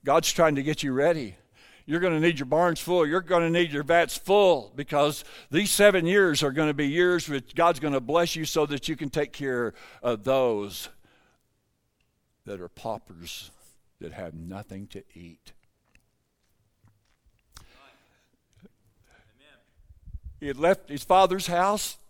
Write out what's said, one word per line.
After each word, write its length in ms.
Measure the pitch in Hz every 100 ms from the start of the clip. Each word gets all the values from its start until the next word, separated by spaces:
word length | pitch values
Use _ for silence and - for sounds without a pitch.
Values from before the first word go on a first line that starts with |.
| -
God's 260 | 160 160
trying 240 | - 165 143
to 80 |
get 200 | 139 151
you 100 | 143
ready." 420 | 131 151 160 113 90 _ _ - - -
You're 140 | 160
gonna 200 | 185 160
need 200 | 165 165
your 60 | 131
barns 340 | 151 175 160
full. 260 | - 180 156
You're 160 | 175
gonna 280 | 170 180 165
need 220 | 170 170
your 120 | 147
vats 340 | 147 170 165 -
full, 540 | - 202 196 151 98 131
because 500 | 143 147 147 143 - - -
these 200 | 151 208
seven 340 | - 202 190 165
years 360 | 202 190 139
are 100 | 147
gonna 220 | 135 151
be 140 | 143 143
years 400 | 156 180 175 -
which 280 | 139 - -
God's 240 | 170 165
gonna 200 | 151 139
bless 360 | 120 160 170 160
you 100 | 156
so 200 | 165 147
that 220 | 143 -
you 80 | 160
can 140 | 147
take 240 | 156 135
care 400 | - 139 123 117 - - -
of 220 | 120 113
those 680 | 104 135 127 107 101 90 - - _ _ _ _ _ _ _ _ _ _ _ _ _ _ -
that 160 | 98
are 80 | 87
paupers, 800 | - 113 107 _ 82 85 - - _ _ _ _ _
that 140 | 82
have 200 | - 87
nothing 540 | 78 82 95 107 98 101
to 160 | 98 -
eat. 400 | 85 85 82 - - _ _ _ _ _ _ _ _ _ _ _ _ _ _ _ _ _ _ _ -
Amen. 2000 | - _ 139 _ _ _ _ _ _ _ - _ _ _ _ _ _ 127 147 135 _ _ _ - - - - -
He 80 | 143
had 100 | 131
left 320 | 165 190 -
his 160 | 143 -
father's 420 | 190 190 185 170
house. 500 | 175 190 208 - -